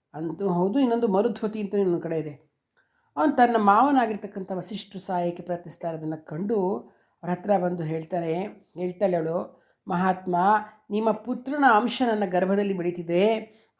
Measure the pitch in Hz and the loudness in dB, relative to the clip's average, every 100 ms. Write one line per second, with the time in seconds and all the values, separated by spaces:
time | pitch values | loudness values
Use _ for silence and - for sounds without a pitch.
0 | _ 151 165 170 196 175 190 269 247 233 | _ -10 -8 -4 -2 2 2 2 2 2
1 | 233 185 233 - 214 220 196 202 185 170 | 2 2 2 -2 -6 -4 -2 0 2 0
2 | 165 165 156 139 _ _ _ _ _ _ | -2 -4 -6 -12 _ _ _ _ _ _
3 | _ 285 302 - 240 226 202 - 277 269 | _ 0 0 4 4 4 4 6 4 2
4 | 220 208 202 202 185 185 175 202 - 190 | 0 -4 -8 -12 -8 -8 -8 -10 -10 -12
5 | 190 180 175 175 175 175 165 - 170 160 | -4 -2 -2 -4 -8 -8 -8 -10 -8 -6
6 | 156 156 - 156 202 214 185 233 - _ | -8 -8 -10 -8 -2 0 0 -2 -10 _
7 | _ _ 175 175 208 190 180 175 156 160 | _ _ -6 -6 0 0 0 -2 -4 -6
8 | 160 175 165 170 208 - _ 165 180 180 | -4 -4 -2 -4 -4 -10 _ -8 -6 -2
9 | 196 170 160 180 220 - _ _ 196 175 | 0 0 -2 -4 -6 -14 _ _ -6 0
10 | 190 185 180 175 190 214 214 _ - 208 | 0 0 -2 2 4 2 0 _ -6 0
11 | 220 214 240 247 262 294 262 214 240 - | 0 -2 -4 -8 -4 2 6 6 2 0
12 | 240 214 190 180 185 196 202 185 175 175 | 0 0 0 0 2 2 0 -2 -2 -4
13 | 165 175 214 220 214 _ _ | 0 2 4 2 -4 _ _